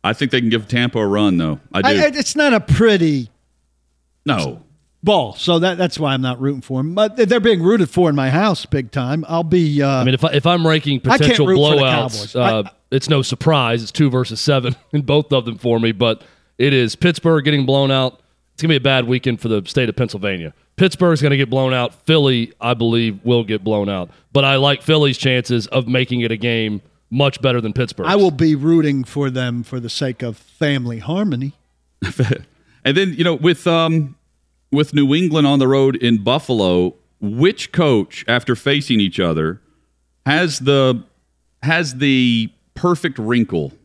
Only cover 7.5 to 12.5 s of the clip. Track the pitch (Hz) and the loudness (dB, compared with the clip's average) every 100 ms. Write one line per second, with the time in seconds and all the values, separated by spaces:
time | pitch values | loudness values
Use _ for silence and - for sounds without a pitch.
7.5 | 202 170 220 170 - 175 143 131 147 214 | 2 4 2 2 2 2 2 0 0 0
8.5 | 170 - 143 123 143 123 151 156 165 165 | -2 -2 -4 -4 -6 -4 -4 -4 -4 0
9.5 | 180 160 143 139 135 127 131 156 143 165 | 0 2 2 0 2 2 2 0 0 0
10.5 | 175 160 156 147 135 127 254 151 196 143 | 2 2 0 0 -2 2 4 4 4 4
11.5 | 131 147 147 135 123 113 110 104 127 120 | 4 4 4 4 2 -2 -6 -8 0 0